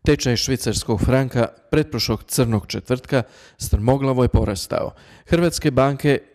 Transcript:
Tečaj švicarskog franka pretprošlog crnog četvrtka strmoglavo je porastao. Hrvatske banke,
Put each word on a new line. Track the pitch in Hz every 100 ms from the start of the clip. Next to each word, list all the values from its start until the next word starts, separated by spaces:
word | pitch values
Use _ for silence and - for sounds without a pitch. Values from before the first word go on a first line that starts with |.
| -
Tečaj | 147 131 117
švicarskog | - 131 117 101 - 104 -
franka | 131 131 123 113 - -
pretprošlog | 151 151 117 - 110 -
crnog | - 117 107 -
četvrtka | 107 - 127 - 135 - - - -
strmoglavo | - 110 110 139 135 127
je | 120
porastao. | - 107 98 - - - - - - -
Hrvatske | 170 170 - 151
banke, | 131 135 139 147 135 -